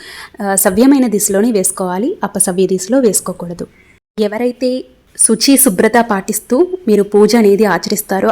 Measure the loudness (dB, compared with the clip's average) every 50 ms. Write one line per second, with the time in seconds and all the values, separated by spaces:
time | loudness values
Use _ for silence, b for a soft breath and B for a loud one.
0 | B B B B B B B -8 -4 -4 -2 0 0 0 2 4 4 4 4 4
1 | 2 0 0 -2 -2 0 0 0 0 2 0 0 -2 -2 -4 -6 -6 -4 -4 -4
2 | -4 -4 -4 -6 -8 -6 -4 -4 -4 -2 0 0 0 0 0 -2 -2 -2 0 2
3 | 2 2 0 -2 -4 -8 -10 -10 -12 -12 -12 -12 -14 -14 b b b b b b
4 | b _ _ -4 -4 -4 -2 -2 -4 -4 -4 -2 -4 -2 -2 -4 -8 -12 _ _
5 | _ _ _ -4 -2 0 0 0 2 2 4 4 4 2 2 2 2 2 2 2
6 | 0 0 -2 -6 -4 -6 -8 -8 -6 -2 0 0 0 0 -4 -6 -2 0 0 0
7 | 2 2 2 4 4 4 4 4 4 4 4 4 2 2 0 -2 -4 -4 -6 -6
8 | -4 -4 -4 -2 0 0